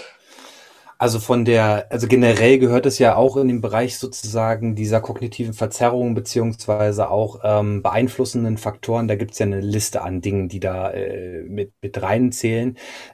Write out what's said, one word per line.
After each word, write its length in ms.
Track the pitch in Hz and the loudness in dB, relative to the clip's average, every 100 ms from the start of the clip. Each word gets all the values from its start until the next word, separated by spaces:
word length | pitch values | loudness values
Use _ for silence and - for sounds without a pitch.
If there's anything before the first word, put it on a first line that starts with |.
| - - _ - - - - _ - - | -20 -20 _ -20 -20 -20 -20 _ -16 -2
Also 220 | 120 113 | 0 0
von 260 | 113 120 | 0 2
der, 440 | 117 113 107 104 - | 4 4 4 2 -2
also 160 | 120 113 | -4 2
generell 520 | 127 120 107 113 135 | 6 6 6 6 6
gehört 280 | 127 120 135 | 6 4 2
es 140 | - | 4
ja 160 | 120 107 | 4 6
auch 200 | 131 135 | 4 4
in 120 | 131 | 0
den 120 | 120 | 0
Bereich 380 | 110 110 123 - | -2 -2 -2 -4
sozusagen 760 | 131 - 110 113 110 110 117 107 | -10 -10 -6 -2 0 -2 -2 -2
dieser 240 | 107 110 | 0 0
kognitiven 520 | 110 107 120 - 113 | 0 -6 -8 -8 -8
Verzerrung 640 | 113 107 - 120 123 120 | -4 -6 0 0 2 0
beziehungsweise 960 | 110 107 120 117 110 - 107 107 104 101 | -2 -4 -2 -2 -2 -2 0 0 0 0
auch, 300 | 101 110 - | 0 -2 -2
ähm, 400 | 107 107 104 101 | 0 0 0 -2
beeinflussenden 760 | 98 113 123 - 127 120 113 107 | -2 0 0 0 -4 -2 -2 -2
Faktoren. 500 | 107 - - 117 117 | -6 -8 -4 -2 0
Da 80 | 104 | -2
gibt's 240 | 107 - | -4 -2
ja 60 | 104 | -2
eine 140 | 98 | -2
Liste 420 | 101 107 - - | -2 -2 -2 -4
an 180 | 85 92 | -6 -6
Dingen, 280 | 98 98 90 | -2 -2 -2
die 120 | 95 | -4
da, 320 | 95 92 95 | -6 -4 -4
äh, 500 | 95 95 95 90 85 | -4 -6 -8 -10 -12
mit, 300 | 82 104 101 _ | -10 -8 -8 _
mit 180 | 101 98 | -12 -6
reinzählen. 800 | 92 110 123 - 113 113 123 123 - - - | -2 2 2 0 -2 0 -2 -6 -12 -18 -12